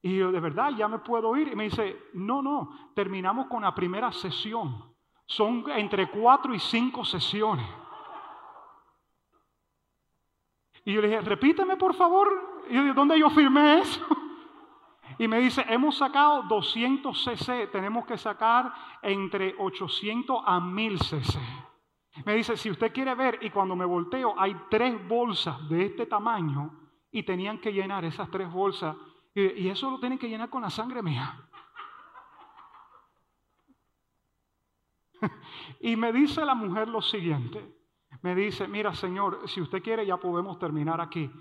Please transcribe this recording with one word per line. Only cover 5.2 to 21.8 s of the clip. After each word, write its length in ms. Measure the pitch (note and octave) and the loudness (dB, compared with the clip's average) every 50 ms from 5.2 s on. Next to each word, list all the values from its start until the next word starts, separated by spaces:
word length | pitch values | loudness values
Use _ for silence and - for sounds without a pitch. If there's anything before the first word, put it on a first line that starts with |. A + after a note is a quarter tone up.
| _ | _
Son 400 | - - - G#3+ G#3+ B3 A#3+ A3+ D4 | -10 0 0 2 2 2 -2 -2 -2
entre 400 | D4 A#3 G#3 F#3+ G#3 F#3+ F#3+ - | -2 -2 -2 0 0 0 0 0
cuatro 440 | - G#3 A3 A#3+ C4 C#4 - B3+ A#3+ | 0 4 6 8 6 6 6 -2 -4
y 40 | F#3 | -2
cinco 460 | - - - A3+ A#3+ C4 B3+ - G#3 | -2 0 0 2 0 0 -2 -4 -6
sesiones." 640 | - - F3+ - - - G#3 G#3+ A3 G3+ C#3 A2+ F#2 - - - - - - - - - - - - - - - - - - - - - _ _ _ _ _ _ _ _ _ _ _ _ _ _ _ _ _ _ _ _ _ _ _ _ _ _ _ _ _ _ _ _ _ _ _ _ _ _ _ _ - _ | -4 -4 -2 -2 -2 0 0 0 0 0 0 -4 -6 -10 -14 -18 -18 -18 -16 -16 -16 -16 -16 -16 -16 -18 -20 -20 -20 -20 -20 -20 -20 -20 _ _ _ _ _ _ _ _ _ _ _ _ _ _ _ _ _ _ _ _ _ _ _ _ _ _ _ _ _ _ _ _ _ _ _ _ _ _ _ _ -12 _
Y 80 | G#3 | -2
yo 80 | G3 G#3+ | 0 2
le 80 | G#3 G#3 | 2 2
dije, 120 | A3 A3 | 0 0
"Repíteme, 540 | F#3 G#3+ G3+ - - C#4+ E4 - F#4+ F#4 F#4+ | 0 -2 0 4 6 4 6 6 2 0 2
por 180 | F#4+ F#4+ F#4 - | 2 2 0 4
favor." 680 | - F#4 E4+ F4 F#4+ G4+ G4+ G4 F#4 F#4 - - - - - | 4 4 6 6 6 6 4 2 0 -4 -10 -12 -14 -10 0
Y 60 | B3 | 0
yo 80 | B3+ | 2
dije, 120 | C#4 C#4 C4+ | 2 4 4
"¿Dónde 240 | C#4 C#4+ C#4+ D#4+ D#4+ | 6 6 6 8 8
yo 120 | D4+ D4 | 8 8
firmé 480 | - D4+ D4 C4+ C4 D4 D4 D4+ D4+ E4+ | 8 8 6 8 8 8 8 8 8 8
eso?" 240 | A4+ - - - - | 6 2 -2 -6 -2
<laughs> 1120 | - D4+ - - - - - - - - - - - - - _ _ _ _ - - C3 - | -2 -2 -2 -2 -12 -14 -16 -18 -20 -20 -20 -20 -20 -20 -20 _ _ _ _ -20 -20 -4 -2
Y 100 | A3+ A3 | 0 2
me 100 | A3 A#3 | 4 4
dice, 260 | B3+ B3+ - C4+ A#3 A3 | 4 4 4 2 2 2
"Hemos 280 | A3+ A#3+ C4+ D4+ - | 2 4 4 2 2
sacado 460 | - D4 - D4 C#4 D4 D4 D4 C#4 | 2 0 2 4 6 6 6 6 4
doscientos 800 | - F#3 A3 G#3 F3 - - A3+ A#3 B3+ C4+ C4+ C4+ C#4 - - | 2 0 0 0 2 0 -2 0 2 2 2 0 0 -4 -4 -2
C 140 | - B3+ A#3 | -2 -2 -2
C, 320 | - - - B3 B3 G#3+ G3 | -4 -4 -4 -2 -2 -2 -2
tenemos 360 | - G3 F#3 G3+ A3 A#3+ A3+ | -2 -4 -2 -2 -2 -4 -4
que 140 | - A#3+ F#3 | -4 -8 -6
sacar 540 | - A3 G3+ - A3 A3+ A#3 B3 B3 C4 - - - - - - | -4 -6 -4 0 2 4 4 4 2 0 -6 -12 -16 -18 -18 -8
entre 540 | - G3+ G3 G3 G3 F3+ G3 G3 F#3+ F#3+ F#3+ - | -2 -2 -2 -2 -2 -4 -2 -2 -2 -2 -2 -2
ochocientos 840 | G3+ F#3+ F#3 - F#3+ E3 - - - G#3 A3 A#3+ B3 - C4 A#3+ - | -4 -4 -4 -6 -6 -6 -6 -4 -4 -4 -4 -4 -2 -2 -2 0 2
a 140 | A3 F3+ F3+ | 2 2 2
mil 400 | F3 F3+ F3+ G3+ A3 A3+ G3+ E3+ | 0 -2 -2 -2 -2 -2 0 -2
C 240 | - - - D3+ | -2 -2 -2 -4
C." 160 | B2+ - - C#3+ C3 A#2 B2+ C3+ - - _ _ | -2 -2 -2 -4 -6 -10 -12 -14 -18 -20 _ _